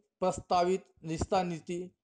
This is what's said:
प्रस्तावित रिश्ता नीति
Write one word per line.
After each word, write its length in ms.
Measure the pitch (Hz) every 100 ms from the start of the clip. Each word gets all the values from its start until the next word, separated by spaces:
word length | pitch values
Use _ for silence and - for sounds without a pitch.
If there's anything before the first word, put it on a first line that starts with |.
| _ _
प्रस्तावित 640 | 185 180 - 180 180 190 - _
रिश्ता 380 | 160 160 - 196
नीति 520 | 180 165 - 175 180 _